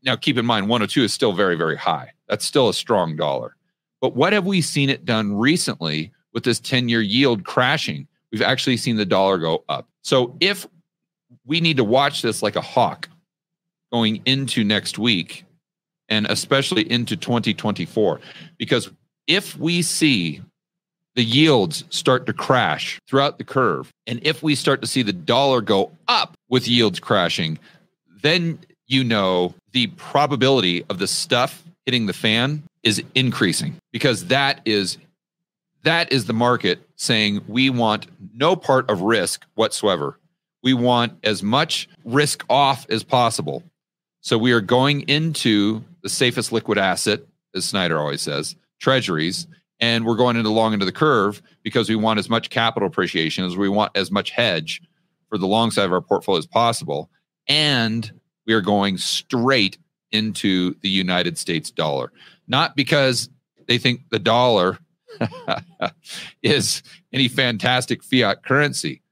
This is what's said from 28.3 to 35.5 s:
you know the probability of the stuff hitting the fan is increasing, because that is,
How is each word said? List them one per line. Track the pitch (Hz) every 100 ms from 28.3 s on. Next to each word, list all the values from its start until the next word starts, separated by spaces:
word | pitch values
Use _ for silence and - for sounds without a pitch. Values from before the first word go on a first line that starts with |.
| 180 170 147 - _ _
you | 131
know | 127 110 95 92 90 - _
the | 127 113
probability | - - 139 143 135 127 135 90 87 -
of | 95
the | 95
stuff | - - 123 135 - - _ -
hitting | 123 107
the |
fan | 90 110 110 131 151 147 _
is | - 104 - -
increasing, | 131 - 98 - 147 - _
because | 120 139 107 87
that | 131 139 139
is, | - 104 92 - _ _ _ _ _